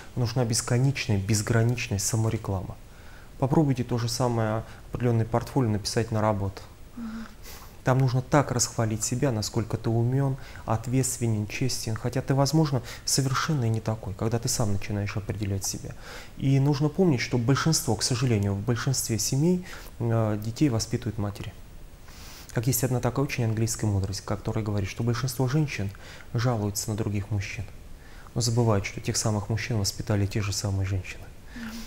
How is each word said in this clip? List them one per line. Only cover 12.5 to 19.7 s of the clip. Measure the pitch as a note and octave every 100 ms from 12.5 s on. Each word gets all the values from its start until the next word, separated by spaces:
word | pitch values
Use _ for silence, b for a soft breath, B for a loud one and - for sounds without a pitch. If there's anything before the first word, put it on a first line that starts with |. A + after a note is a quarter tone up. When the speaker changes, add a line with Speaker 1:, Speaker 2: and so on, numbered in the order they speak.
| D#3+ D3+ B2+ B B
Speaker 1:
совершенно | - - C3 B2+ - D3+ A2+
и |
не | A2+
такой, | A2 A2 -
когда | G2+ A2+ A#2
ты | B2
сам | - G2+
начинаешь | G2+ - G2+ G2+ G#2
определять | G2 G2+ G2+ G2 -
себя. | - A#2+ - B B B -
И | C3+ C#3
нужно | C#3 C#3 D3+
помнить, | - F#3 A#2+
что | - B2
большинство, | A#2 C3+ E3 D#3 -
к | G2+
сожалению, | - A#2 C3 G#2+ G2+
в | G2
большинстве | G#2 A#2 - C3 - A2
семей, | - C3+ E3 F3+ B